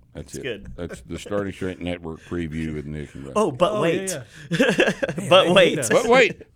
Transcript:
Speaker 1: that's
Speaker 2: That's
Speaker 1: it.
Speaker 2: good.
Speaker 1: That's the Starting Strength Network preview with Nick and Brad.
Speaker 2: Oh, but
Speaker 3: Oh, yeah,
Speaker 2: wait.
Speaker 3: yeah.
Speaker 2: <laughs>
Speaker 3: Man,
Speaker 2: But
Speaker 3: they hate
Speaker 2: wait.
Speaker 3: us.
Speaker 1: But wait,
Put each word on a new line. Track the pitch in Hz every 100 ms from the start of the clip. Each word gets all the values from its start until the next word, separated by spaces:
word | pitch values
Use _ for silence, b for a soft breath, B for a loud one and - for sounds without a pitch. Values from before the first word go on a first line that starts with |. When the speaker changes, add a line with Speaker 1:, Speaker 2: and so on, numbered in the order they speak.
| _ 80
Speaker 1:
that's | 76
Speaker 2:
That's | 69
Speaker 1:
it. |
Speaker 2:
good. | 123 104 64 64
Speaker 1:
That's | 85 76
the | - 85
Starting | - 104 98
Strength | 92 95 87
Network | 87 87 85 80
preview | - 87 85 78 80
with | 78 71
Nick | 76 73
and | 67 69
Brad. | -
Speaker 2:
Oh, | 196
but | 127 180
Speaker 3:
Oh, | 214
yeah, | 165 175
Speaker 2:
wait. | 190
Speaker 3:
yeah. | 160 120 - 139 170
Speaker 2:
<laughs> | 247 180 - - - 160
Speaker 3:
Man, | 190
Speaker 2:
But | 180
Speaker 3:
they | 170
hate | 180
Speaker 2:
wait. | 170 151
Speaker 3:
us. | 120
Speaker 1:
But | 156 -
wait, | 254 214 - -